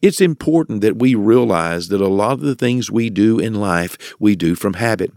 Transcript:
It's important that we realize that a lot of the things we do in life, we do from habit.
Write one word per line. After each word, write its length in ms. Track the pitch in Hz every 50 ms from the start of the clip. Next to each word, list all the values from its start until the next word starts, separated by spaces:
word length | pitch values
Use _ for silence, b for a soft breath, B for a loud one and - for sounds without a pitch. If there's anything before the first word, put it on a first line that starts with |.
It's 200 | - 202 196 -
important 600 | 196 180 160 - - - 156 165 160 - 117 107
that 160 | 101 107 -
we 180 | 110 120 127 131
realize 720 | 110 101 107 113 127 123 113 95 85 82 82 85 85 87 85
that 120 | 95 98
a 60 | 98
lot 260 | 98 95 98 101 113 135
of 80 | 127
the 140 | 139 147 135
things 360 | - - 123 123 127 117 -
we 180 | - 113 117 117
do 300 | 104 90 101 110 113 113
in 160 | 85 113 113
life, 420 | 104 104 98 87 85 87 90 - B B B B B
we 160 | - 104 104
do 200 | 90 85 82 87
from 180 | - - 104 95
habit. 400 | 87 113 117 110 101 95 90 -